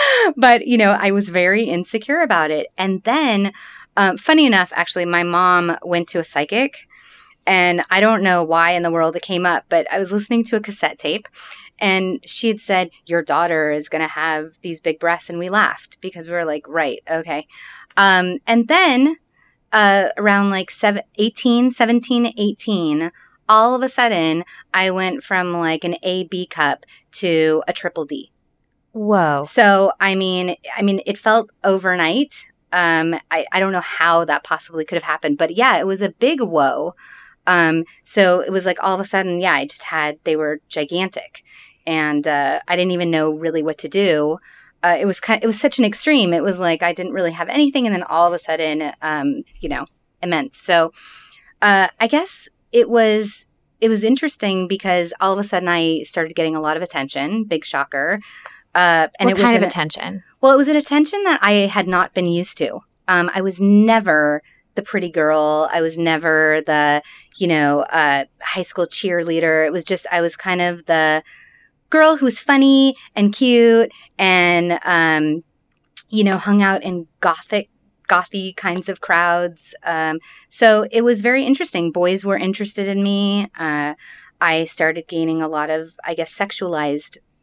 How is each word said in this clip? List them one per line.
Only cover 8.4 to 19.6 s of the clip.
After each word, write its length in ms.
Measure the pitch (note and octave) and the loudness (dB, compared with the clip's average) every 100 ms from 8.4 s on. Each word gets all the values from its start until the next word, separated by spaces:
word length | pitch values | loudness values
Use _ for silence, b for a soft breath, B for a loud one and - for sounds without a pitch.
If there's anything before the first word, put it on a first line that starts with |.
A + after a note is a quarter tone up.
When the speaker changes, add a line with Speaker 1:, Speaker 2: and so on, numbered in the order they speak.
Speaker 1:
why 280 | D#3+ E3 E3+ | 2 2 2
in 120 | F3+ | 2
the 80 | E3+ | 0
world 260 | E3 E3 E3+ | 0 0 -2
it 40 | |
came 220 | - F3+ | -6 -2
up, 220 | F3+ E3 - | 0 -2 0
but 180 | E3 - | 0 0
I 60 | G3 | -4
was 120 | F#3 | -2
listening 340 | G#3 G#3 A#3 | -4 -2 -2
to 120 | A3+ A3 | 0 -4
a 40 | |
cassette 380 | G#3 G3+ D#3 - | -4 -6 -6 -4
tape, 300 | D#3 G3 - B B B B _ | -6 -6 -10 B B B B _
and 400 | G3+ F#3+ F#3 D#3+ - | -2 0 -2 -4 -8
she 220 | - A3+ | -4 -2
had 140 | G#3+ | -2
said, 280 | - F#3 F3 - | -2 -2 -2 -10
"Your 160 | - E3+ | -4 -4
daughter 500 | D#3+ D3 E3+ D#3+ D3+ | 0 0 0 0 0
is 200 | D3+ D3 | -2 -4
gonna 180 | D#3 D#3 | -6 -4
have 440 | - D#3+ D#3 D#3+ _ | -4 -4 -4 -8 _
these 180 | F3+ D#3+ | -12 -6
big 180 | E3 D#3 | -6 -2
breasts." 300 | E3+ E3+ - | -2 -2 -6
And 100 | E3+ | -10
we 120 | F3+ | -4
laughed 480 | G#3 E3+ - - - | 0 0 -4 -14 -16
because 260 | F#3+ F3 E3 | -14 -14 -8
we 60 | |
were 140 | F3 D#3+ | -6 -4
like, 180 | D3+ C3+ | -6 -6
"Right, 360 | E3 C#3+ - - | -4 -2 -4 -6
okay." 360 | E3 E3 D3+ - B B B B - | -6 -6 -10 -10 B B B B 2
Um, 400 | G3 F#3 F3+ F3+ - | 4 4 2 -4 0
and 200 | A#3 A3+ | 0 2
then, 500 | E4+ F4+ B3+ C#4 D#4+ _ _ _ _ | 2 4 4 2 0 _ _ _ _